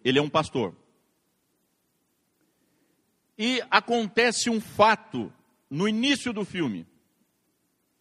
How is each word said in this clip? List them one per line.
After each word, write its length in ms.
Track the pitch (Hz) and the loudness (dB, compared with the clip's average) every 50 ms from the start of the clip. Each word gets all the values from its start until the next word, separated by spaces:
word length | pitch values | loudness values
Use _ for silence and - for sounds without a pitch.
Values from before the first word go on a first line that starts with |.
| - | -2
ele 140 | 143 131 139 | 2 2 2
é 40 | |
um 60 | 147 151 | 2 2
pastor. 460 | - 160 151 - - 135 110 90 80 - _ _ _ _ _ _ _ _ _ _ _ _ _ _ _ _ _ _ _ _ _ _ _ _ _ _ _ _ _ _ _ _ _ _ _ _ _ _ _ _ _ _ _ _ _ _ _ _ _ _ _ - | 0 -2 -2 -2 -2 -4 -4 -4 -6 -12 _ _ _ _ _ _ _ _ _ _ _ _ _ _ _ _ _ _ _ _ _ _ _ _ _ _ _ _ _ _ _ _ _ _ _ _ _ _ _ _ _ _ _ _ _ _ _ _ _ _ _ -4
E 240 | 214 247 254 240 - - | -2 -2 -2 -2 0 2
acontece 800 | 185 208 - - 233 240 220 190 - 226 240 247 214 - - 240 | 2 2 2 2 0 -2 -2 0 0 2 2 2 0 0 -2 -2
um 100 | 226 214 | -2 -2
fato 720 | - - - - 208 220 214 - - - - 123 104 - - _ _ _ _ _ _ _ | -4 -4 2 4 6 6 6 2 -2 -8 -8 -8 -8 -8 -12 _ _ _ _ _ _ _
no 180 | 139 151 190 214 | -4 -2 -2 0
início 440 | 214 220 247 285 285 233 - 254 | 0 0 0 0 0 0 -2 -6
do 120 | 226 214 196 | -6 -6 -6
filme. 420 | - - 180 160 127 101 85 82 - _ _ _ _ _ _ _ _ _ _ _ _ _ _ _ _ _ _ _ _ _ _ | -6 -4 -4 -4 -4 -4 -6 -10 -14 _ _ _ _ _ _ _ _ _ _ _ _ _ _ _ _ _ _ _ _ _ _